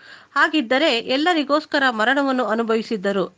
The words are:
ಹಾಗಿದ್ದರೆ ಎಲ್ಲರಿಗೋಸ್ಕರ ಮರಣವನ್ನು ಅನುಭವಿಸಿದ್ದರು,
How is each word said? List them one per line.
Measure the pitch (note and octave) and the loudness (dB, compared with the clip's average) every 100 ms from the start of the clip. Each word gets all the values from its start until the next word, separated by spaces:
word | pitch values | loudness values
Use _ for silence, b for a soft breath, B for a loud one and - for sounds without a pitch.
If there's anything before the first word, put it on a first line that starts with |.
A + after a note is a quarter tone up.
| B B B C#4 | B B B 0
ಹಾಗಿದ್ದರೆ | D#4+ D#4 A3+ B3+ D#4+ A#3 | 0 0 0 2 2 0
ಎಲ್ಲರಿಗೋಸ್ಕರ | F3+ C4 D#4+ E4+ C#4 D4 - D4+ C4+ | -2 -2 0 0 0 -2 0 0 0
ಮರಣವನ್ನು | A3+ A3 C#4 C#4 B3+ A3 | 0 0 2 0 0 -2
ಅನುಭವಿಸಿದ್ದರು, | A3 A3+ A3+ G#3+ A3+ G3 G3+ F3+ | -2 0 -2 -2 -4 -2 -2 -4